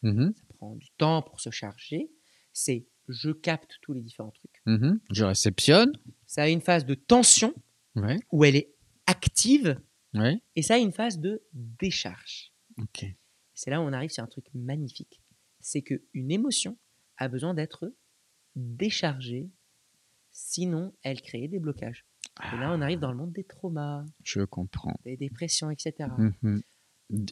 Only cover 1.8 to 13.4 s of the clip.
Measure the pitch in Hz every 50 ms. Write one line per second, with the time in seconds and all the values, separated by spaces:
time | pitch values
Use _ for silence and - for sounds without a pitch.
1.8 | - - 151 165 302 311 _ _ _ _ _ _ _ _ - - - - 127 117
2.8 | - _ _ _ _ - 123 117 - 156 151 156 - 175 160 156 - - - -
3.8 | _ - 139 127 113 117 - - 107 110 - _ - - _ _ - 110 110 107
4.8 | 120 151 202 220 - - 95 98 110 95 98 - - 104 92 - - - 151 196
5.8 | 233 277 302 - - - - _ _ - - 151 147 156 165 170 - - 175 165
6.8 | 135 127 139 139 _ - 240 247 233 - - - 220 240 330 - - _ _ _
7.8 | _ _ - 110 101 107 139 208 - - - 147 151 143 135 143 - - _ _
8.8 | _ _ _ _ - - 180 - - - - - - 226 277 294 247 160 131 -
9.8 | - _ _ _ _ _ - 107 107 123 170 233 - _ - 165 151 - 226 247
10.8 | 233 196 160 - 226 240 190 160 151 190 214 220 - _ - 127 117 117 113 -
11.8 | 190 190 - - - 95 90 - - - - - - - _ _ _ _ 226 -
12.8 | 107 - - - 110 98 92 _ _ _ _ _